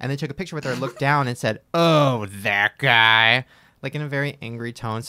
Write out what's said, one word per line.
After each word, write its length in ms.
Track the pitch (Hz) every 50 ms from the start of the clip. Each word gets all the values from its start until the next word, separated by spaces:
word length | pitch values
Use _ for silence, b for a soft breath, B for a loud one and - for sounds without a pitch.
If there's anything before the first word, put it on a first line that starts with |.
And 100 | - 123
they 60 | 135
took 140 | 143 156 151
a 40 | 143
picture 220 | - 190 175 -
with 80 | 156 143
her, 100 | 135 127
looked 240 | 120 131 127 117 -
down 300 | - 135 143 147 139 127
and 80 | 123
said, 240 | 123 - 120 110 - _ _ _
Oh, 520 | 170 165 170 160 151 147 139 131 120 107 98 98 101 98
that 360 | 110 101 101 101 107 - _
guy. 680 | - 139 120 117 113 113 113 110 113 113 117 123 127 b b b b b b b -
Like, 120 | 139 -
in 80 | 151 151
a 60 | 147
very 300 | 135 139 139 143 - - -
angry 300 | 117 117 117 117 117 117
tone. 300 | - - 117 110 110 117